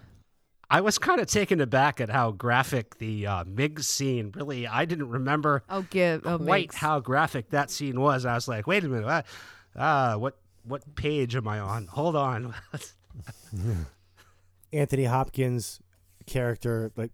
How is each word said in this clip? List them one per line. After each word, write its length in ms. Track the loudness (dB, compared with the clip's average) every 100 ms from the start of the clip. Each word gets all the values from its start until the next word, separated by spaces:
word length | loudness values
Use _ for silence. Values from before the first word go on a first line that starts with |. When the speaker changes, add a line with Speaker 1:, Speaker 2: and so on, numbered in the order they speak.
| -10 -20 _ _ _ _ 2
Speaker 1:
I 100 | 4
was 180 | 4 2
kinda 280 | 4 2 4
taken 340 | 2 4 2
aback 400 | 4 4 4 2
at 100 | 0
how 220 | 2 2
graphic 640 | 0 2 2 2 -2 -4 -8
the, 300 | -6 -4 -2
uh, 160 | -2 -4
Miggs 420 | -2 -2 -2 -4
scene 440 | 0 0 0 -4 -6
really, 300 | -8 -6 -2
I 180 | 0 0
didn't 240 | -2 -4
remember 540 | -2 0 2 2 2 0
Speaker 2:
Oh, 120 | -6 -2
give, 360 | 2 2 2 -2
oh, 120 | -2
Speaker 1:
quite 240 | 2 2 0
Speaker 2:
Miggs. 60 | -2
Speaker 1:
how 240 | 0 0
graphic 480 | 2 2 2 -2 -2
that 200 | -2 0
scene 280 | -4 -4 2
was. 260 | 2 2 0
I 100 | -2
was 120 | -2
like, 200 | -4 0
"Wait 160 | 0 0
a 20 |
minute, 180 | -2 0
what, 200 | 0 -2 -12 -20 -20 _ -2
uh, 400 | 2 4 2 0
what, 220 | -4 -6 _ _
what 320 | -10 -10 -8 -4
page 400 | 0 0 0 -2
am 100 | -2
I 120 | -4
on? 280 | -4 -6 -6
Hold 280 | -2 0 2
on." 380 | 0 -2 -6 -10 -12
<laughs> 1120 | -14 -14 -20 _ -16 -16 -18 -10 -4 -2 -2 -4 -12 _ _ _ _ _ _ _
Speaker 3:
Anthony 340 | -2 2 2 2
Hopkins' 760 | 2 0 0 0 0 -4 -12 _ _ _ _ -6
character, 680 | -2 0 -2 -2 -2 -4 -6
like, 160 | -8